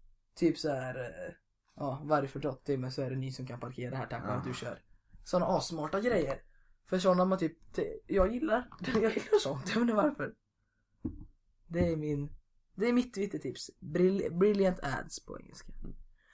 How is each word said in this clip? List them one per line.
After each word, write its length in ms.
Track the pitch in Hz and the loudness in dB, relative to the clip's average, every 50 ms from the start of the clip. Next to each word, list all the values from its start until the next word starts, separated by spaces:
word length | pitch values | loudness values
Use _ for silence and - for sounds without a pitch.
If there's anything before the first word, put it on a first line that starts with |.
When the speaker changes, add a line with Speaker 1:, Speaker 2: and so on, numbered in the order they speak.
| - - - _ _ _ - | -20 -20 -20 _ _ _ -6
Speaker 1:
Typ 240 | - - 165 156 - | 0 2 2 2 2
så 100 | - 156 | -2 -4
här, 300 | 143 131 127 131 127 131 | -4 -4 -4 -6 -6 -8
eh, 360 | 123 120 - 85 90 - - _ _ _ _ _ _ _ _ | -8 -10 -10 -10 -10 -12 -12 _ _ _ _ _ _ _ _
ja, 260 | - 147 139 131 139 147 | -8 -6 -6 -6 -6 -2
varje 240 | 143 151 143 139 135 | 0 2 2 2 0
48 360 | - 139 147 147 131 - - | -4 -6 -4 -4 -6 -6 -4
timmar 260 | - 143 131 127 127 | -4 -2 -2 -2 -4
så 120 | 127 - 139 | -4 -4 -4
är 80 | 127 | -4
det 60 | 131 | -4
ny 160 | 135 131 131 131 | -4 -6 -6 -8
som 140 | - - | -8 -10
kan 140 | 127 123 123 | -10 -10 -10
parkera 360 | - 123 127 - 123 127 135 | -10 -10 -10 -8 -8 -8 -6
här 100 | 135 123 | -6 -6
tack 160 | 117 - 120 139 | -6 -8 -8 -6
vare 100 | 104 - | -4 -4
Speaker 2:
Ja. 60 | 127 | -4
Speaker 1:
att 60 | 127 | -4
du 100 | 127 127 | -6 -6
kör. 280 | - - 123 110 - _ _ - - _ _ - - - | -6 -8 -8 -10 -10 _ _ -20 -20 _ _ -20 -20 -8
Såna 220 | - - 180 175 | 0 2 2 2
assmarta 540 | - 185 156 131 - 165 160 147 156 160 196 | 4 2 2 0 0 -4 -4 -4 -2 0 0
grejer. 420 | 214 247 233 190 156 135 135 - - - _ _ _ _ - _ _ | 2 2 2 2 2 0 -2 -6 -8 -18 _ _ _ _ -20 _ _
För 120 | - - 185 | -2 0 2
såna 260 | 180 190 180 180 185 | 6 6 6 6 6
man 140 | 185 190 185 | 4 4 2
typ, 340 | 170 156 - _ - - - | 2 0 -2 _ -18 -10 -4
te-, 280 | - - - - - - | -4 -2 -2 -4 -8 -6
jag 260 | - - 196 185 190 233 | 0 4 6 6 6 4
gillar, 340 | 247 277 320 - 247 247 - - - | 0 0 2 2 2 0 -2 -10 -8
<laughs> 0 | |
jag 220 | 175 - - 220 220 | -4 0 2 4 4
gillar 360 | 220 - - - - - 415 | 4 2 0 0 4 4 4
sånt. 220 | - - 139 135 - 185 | 4 4 -2 -4 -4 -2
Jag 60 | - | 0
vet 80 | 226 240 | 2 2
inte 120 | 240 226 | 2 4
varför. 400 | 208 202 302 - - - - - _ _ _ _ _ _ _ _ _ _ _ _ _ - - - - - - - _ _ _ _ _ _ | 4 4 2 2 0 -6 -8 -8 _ _ _ _ _ _ _ _ _ _ _ _ _ -10 -10 -10 -10 -16 -18 -20 _ _ _ _ _ _
Det 260 | - 165 170 175 170 165 | -6 0 2 2 2 2
är 40 | |
min, 360 | 156 151 151 147 143 143 147 - - _ _ _ _ _ _ - | 0 0 -2 -2 -2 -4 -6 -8 -14 _ _ _ _ _ _ -6
det 140 | - 196 240 | -2 0 2
är 40 | 240 | 4
mitt 220 | 247 247 247 - | 2 2 0 -2
Twitter-tips. 560 | 190 196 208 - 151 - 139 - - - - - - | -4 -4 -4 -4 -4 -6 -6 -6 -6 -10 -12 -14 -14
Brill-, 580 | - 127 151 175 180 185 196 196 - - 170 170 | -12 -4 2 4 4 4 4 2 0 -2 2 4
brilliant 420 | 190 208 208 202 196 185 180 - - | 4 4 6 4 4 2 2 0 -2
ads 420 | 143 131 - - 160 - - - | -4 -4 -4 -6 -6 -10 -12 -12
på 140 | - 50 - | -12 -12 -12
engelska. 320 | - - - - - - - - - - - - - - - _ _ _ | -14 -16 -18 -18 -16 -14 -12 -10 -10 -10 -10 -12 -14 -20 -20 _ _ _